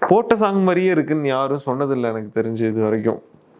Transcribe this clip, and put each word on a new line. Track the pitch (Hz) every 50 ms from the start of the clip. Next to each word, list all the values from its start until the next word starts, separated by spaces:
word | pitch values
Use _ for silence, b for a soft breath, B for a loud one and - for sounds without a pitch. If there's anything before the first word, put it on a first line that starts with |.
| - -
போட்ட | 180 214 226 226 233
சாங் | 214 214 202 196 196 190
மாதிரியே | 185 180 175 185 185
இருக்குன்னு | 180 160 143 127 151 156 147 139
யாரும் | 131 131 135 135 139 143 139
சொன்னதில்லை | 139 123 135 143 139 135 127 120
எனக்கு | 117 113 113 107 104 - 113 110
தெரிஞ்சு | 113 113 110
இது | 117 113 110 110 107
வரைக்கும். | 107 107 110 107 113 107 - - - _ _ _ _ _